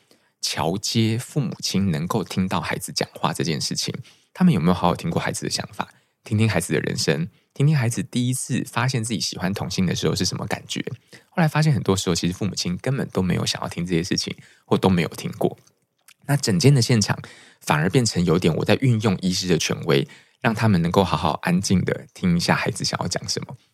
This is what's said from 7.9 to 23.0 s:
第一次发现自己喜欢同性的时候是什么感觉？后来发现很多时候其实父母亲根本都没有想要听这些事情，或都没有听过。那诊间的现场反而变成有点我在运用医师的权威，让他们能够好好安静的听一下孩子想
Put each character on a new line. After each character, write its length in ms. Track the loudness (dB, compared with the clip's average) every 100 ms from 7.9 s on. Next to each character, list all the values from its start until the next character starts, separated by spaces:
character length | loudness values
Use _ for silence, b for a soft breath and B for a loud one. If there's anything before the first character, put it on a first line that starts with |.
| -2
第 260 | -4 -2 0
一 60 |
次 300 | -2 -4 -4 -4
发 200 | -2 -2
现 160 | -2
自 100 | -2
己 60 | -4
喜 180 | -4 -4
欢 160 | -4
同 160 | -4 -4
性 160 | 0 0
的 100 | 0
时 140 | 0
候 60 | 0
是 100 | -2
什 100 | -4
么 120 | -6
感 160 | -6 -6
觉？ 160 | -8 -8 -12 B B B
后 120 | 0
来 60 | 2
发 120 | 4
现 120 | 2
很 100 | 2
多 120 | 2 0
时 100 | 0
候 80 | 0
其 120 | -2
实 60 |
父 120 | -2 -4
母 100 | -4
亲 220 | -4 -4
根 180 | -4 -4
本 100 | -2
都 120 | -2
没 140 | 0 0
有 100 | -2
想 160 | -4
要 60 | -6
听 180 | -6 -2
这 80 |
些 80 | -2
事 140 | 0 -2
情， 180 | -4 -10 B B _
或 120 | 2
都 120 | 4
没 120 | 4
有 60 | 0
听 200 | -4 -10 -4
过。 200 | -4 -4 _ _ _ _ _ -16 -4
那 80 | -2
诊 200 | 0 4
间 160 | 6
的 80 | 6
现 180 | 4 2
场 200 | 2 -4 B B B B
反 180 | -2 0
而 120 | 2
变 160 | 2 2
成 180 | 0
有 160 | 2 4
点 140 | 2 2
我 80 |
在 120 | 2 2
运 240 | 4 4
用 160 | 2 0
医 120 | 0
师 160 | -2 0
的 80 | 0
权 200 | 0 -2 2
威， 220 | 2 0 B B B
让 160 | -2 2
他 140 | 4
们 120 | 4
能 80 | 4
够 140 | 2
好 140 | 2 0
好 140 | 0 0
安 160 | 0 0
静 240 | 2 0
的 240 | 2 -4 -8
听 240 | -2 0 2
一 20 |
下 160 | 2 0
孩 160 | 0
子 140 | -4 -4
想 120 | -4